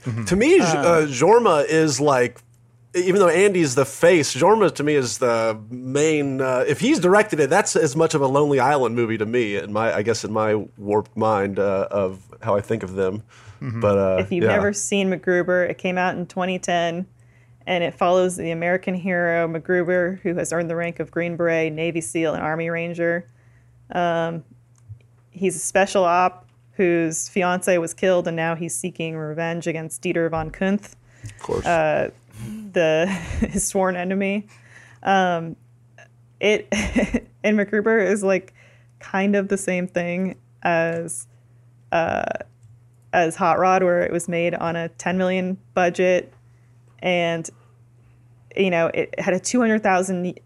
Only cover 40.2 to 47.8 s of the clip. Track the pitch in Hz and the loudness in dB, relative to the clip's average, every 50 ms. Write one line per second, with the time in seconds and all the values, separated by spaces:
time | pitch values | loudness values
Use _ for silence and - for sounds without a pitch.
40.2 | 190 185 - - _ _ _ _ - 180 170 165 165 165 165 170 170 165 - - | -4 -4 -6 -10 _ _ _ _ -2 0 0 2 0 0 -2 -4 -6 -8 -10 -12
41.2 | - - _ _ _ _ _ _ _ _ _ _ _ _ - 165 165 - - - | -14 -16 _ _ _ _ _ _ _ _ _ _ _ _ -2 0 0 0 -2 -2
42.2 | - - - - - - _ _ - - - - _ _ _ _ _ _ - 180 | -4 -4 -6 -8 -12 -16 _ _ -20 -20 -20 -20 _ _ _ _ _ _ 0 2
43.2 | 170 160 165 - 190 170 160 147 175 185 185 185 185 180 175 175 175 - - 175 | 2 2 0 0 0 2 2 4 4 4 4 4 4 2 2 2 0 0 -2 -4
44.2 | 175 - 175 170 170 175 170 - - 170 165 170 165 170 - - - 180 180 185 | -4 -4 -2 -2 -2 -2 -2 -2 -4 -4 -4 -4 -6 -8 -10 -8 -4 -4 -2 0
45.2 | 185 185 185 185 185 185 190 - - _ - 185 180 175 180 - 185 180 180 180 | 0 0 0 -2 -2 -4 -6 -8 -12 _ -2 0 0 0 2 2 2 2 2 2
46.2 | - - - - _ _ _ _ _ _ _ _ _ _ _ - - 180 180 175 | 0 -4 -12 -20 _ _ _ _ _ _ _ _ _ _ _ -8 -4 -2 -2 0
47.2 | 170 170 170 165 165 - - _ _ _ _ _ | 0 -2 -2 -4 -6 -10 -16 _ _ _ _ _